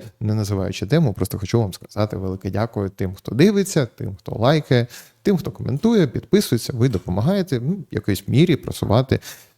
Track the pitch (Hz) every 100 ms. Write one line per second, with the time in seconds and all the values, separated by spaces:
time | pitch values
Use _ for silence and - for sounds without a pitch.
0 | - - 107 107 98 98 95 - 101 156
1 | 143 95 107 101 90 117 104 - - 101
2 | 107 101 95 95 101 101 113 107 98 -
3 | 95 92 - 107 190 202 190 165 123 -
4 | 107 95 - 110 120 156 - 123 117 -
5 | - _ - 190 - - 110 135 226 226
6 | 143 120 - 202 - 117 - 131 131 98
7 | - 90 131 202 180 120 127 196 - -
8 | - 95 - 120 180 - - - - 110
9 | 131 - - - _